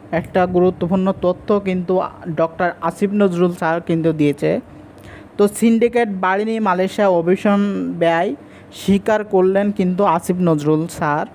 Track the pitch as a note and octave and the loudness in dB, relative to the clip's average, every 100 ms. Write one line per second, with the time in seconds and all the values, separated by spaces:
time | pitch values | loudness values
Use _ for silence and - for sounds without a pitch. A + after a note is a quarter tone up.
0 | - A3 - F#3+ F3+ F3+ F#3 F3+ E3+ F#3+ | -6 -6 -2 0 0 2 2 2 -2 0
1 | F#3+ F#3+ F3+ F3+ - G#3 F#3+ F#3 F3 F#3 | 0 0 -2 -2 -2 -2 0 -4 -2 -2
2 | - - F3+ D#3+ E3 D#3+ F3+ - E3 E3+ | -2 -8 -8 -2 -2 0 -4 -2 -6 -2
3 | G3+ G#3 G3+ F3 F3+ F3 E3 E3 - E3 | -2 2 2 2 0 0 -2 -2 -2 0
4 | D#3+ D#3 D3 C#3+ D#3 G#3 - - - - | 0 2 0 0 0 -2 -4 -16 -20 -20
5 | - - - - G3+ - A3+ A3+ A#3 A#3 | -20 -20 -10 0 0 2 2 2 0 0
6 | A#3 F#3+ F#3 G3 A3 A3+ G#3+ F3+ F#3 - | -2 -2 0 0 -2 -2 0 0 -2 0
7 | G3+ F3 E3 F3+ A3 G3+ G3+ F#3+ F3 E3+ | 2 2 2 2 2 2 0 -2 -6 -2
8 | E3+ E3 G3 C#4 - - - - - G3 | 0 2 -2 -6 -12 -20 -20 -6 0 0
9 | G3 G#3+ G3+ F#3+ F#3 G3 G3+ G3+ F3+ F3+ | 2 -2 0 2 4 2 0 0 0 2
10 | G3+ F3+ - F3+ F3+ D#3 D3 D#3 E3 - | 2 2 0 0 2 2 2 0 -2 -4
11 | D#3+ D3 F3+ | -2 -2 -4